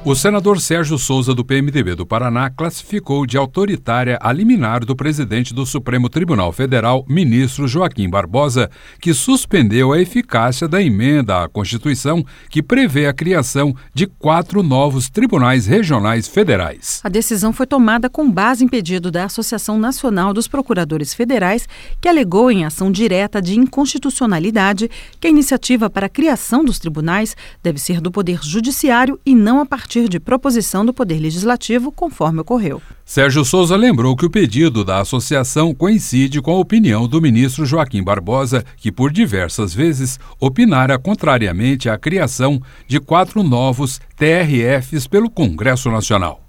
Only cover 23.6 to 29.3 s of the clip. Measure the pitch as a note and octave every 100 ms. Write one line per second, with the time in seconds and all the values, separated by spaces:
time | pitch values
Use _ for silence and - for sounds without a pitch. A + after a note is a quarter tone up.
23.6 | B3+ - C#4 D4+ C4+ - A#3 E3+ F3+ A3
24.6 | G3 G3+ A3+ - - - E4+ D4+ C4+ B3+
25.6 | - B3 G#3+ - G3 - D#4+ A#3+ - A#3+
26.6 | D4 - E3 D#3 D#3+ F#3+ A3 - - -
27.6 | E3+ C#3+ - E3+ E3+ F#3+ F#3 F3 D3 G3
28.6 | A#3 - D4 A#3+ C4 C#4 -